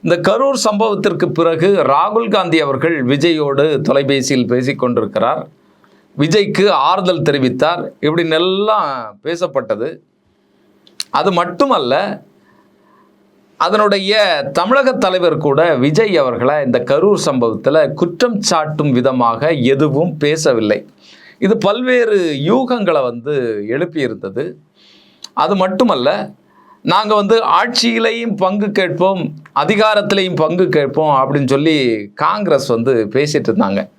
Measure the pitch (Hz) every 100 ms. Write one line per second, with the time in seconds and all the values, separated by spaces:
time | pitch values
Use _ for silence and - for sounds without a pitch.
0 | 165 170 185 220 277 262 226 208 220 202
1 | 202 165 175 147 165 165 180 196 139 139
2 | 185 214 233 208 180 160 147 135 156 160
3 | 123 139 165 160 143 139 151 143 - 135
4 | 139 139 127 131 117 123 131 135 123 120
5 | 107 107 113 147 - _ _ _ _ _
6 | _ - 147 208 202 - 202 165 139 190
7 | 180 170 147 143 127 127 151 180 - -
8 | 151 165 170 156 180 190 208 214 196 127
9 | 113 - 147 170 180 135 117 104 127 170
10 | _ _ _ _ _ _ _ _ _ _
11 | - 131 170 175 175 175 277 220 127 139
12 | 196 - - _ _ _ _ _ _ _
13 | _ _ _ _ _ _ 165 208 208 196
14 | 190 214 202 156 143 151 180 262 262 254
15 | 190 185 175 151 151 139 170 143 135 156
16 | 226 170 131 120 123 151 135 123 120 139
17 | 190 190 - 131 117 107 131 151 143 -
18 | 170 - 247 208 - 170 151 151 147 123
19 | 127 127 120 113 151 160 120 143 156 135
20 | 175 151 147 156 151 120 107 104 - _
21 | - - - _ - 220 196 220 254 254
22 | 226 208 170 143 147 233 254 247 190 156
23 | 127 120 120 147 120 107 104 127 175 156
24 | 127 101 98 98 160 - _ _ _ _
25 | _ _ - - - 196 185 196 247 156
26 | 123 175 - - _ _ _ _ - 180
27 | 214 214 202 226 220 170 233 240 233 226
28 | 226 233 233 202 185 202 202 196 185 147
29 | 185 190 151 - - - 147 208 214 208
30 | 202 196 185 156 156 175 180 143 139 -
31 | 156 135 - 143 131 139 151 151 123 110
32 | 101 - 151 202 196 147 - 117 117 123
33 | 104 127 147 151 120 113 202 196 190